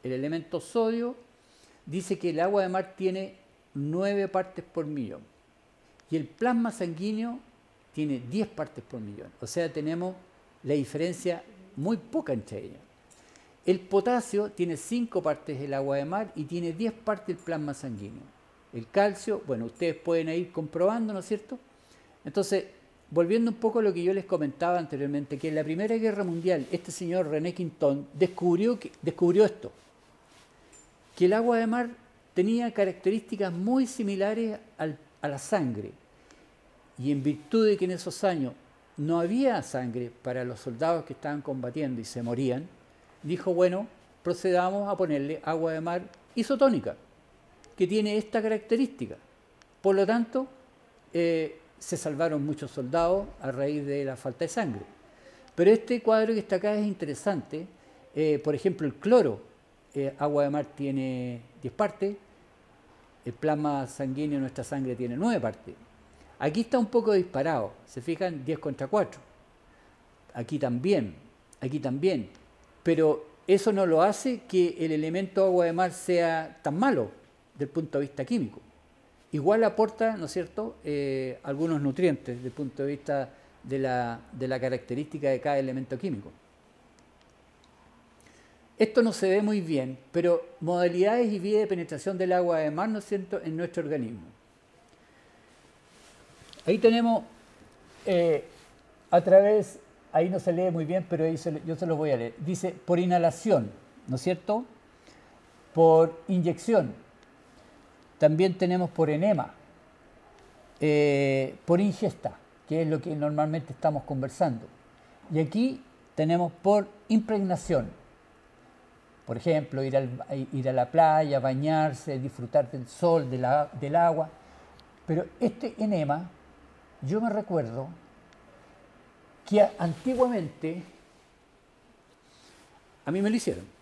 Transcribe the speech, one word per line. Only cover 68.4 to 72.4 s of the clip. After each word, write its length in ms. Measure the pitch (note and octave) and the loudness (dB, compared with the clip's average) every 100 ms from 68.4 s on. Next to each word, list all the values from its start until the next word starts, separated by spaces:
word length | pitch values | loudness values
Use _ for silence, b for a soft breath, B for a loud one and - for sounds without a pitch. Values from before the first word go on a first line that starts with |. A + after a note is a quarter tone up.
Diez 140 | C3 D#3 | -6 -6
contra 300 | D#3 C3 C3+ | -6 -6 0
cuatro. 320 | G#3+ F3 - - _ _ _ b b b b b _ _ | 0 0 -6 -20 _ _ _ b b b b b _ _
Aquí 240 | B2 A#2+ D3 | -12 -6 -4
también, 580 | C3 A#2+ D#3+ F#3+ G#2 D2+ - _ _ - | -2 -2 0 0 0 -10 -20 _ _ -10
aquí 200 | C3 C#3+ | -6 -4
también. 500 | C3+ C3+ F#3 D#3 F#2+ - | -4 0 0 0 -6 -16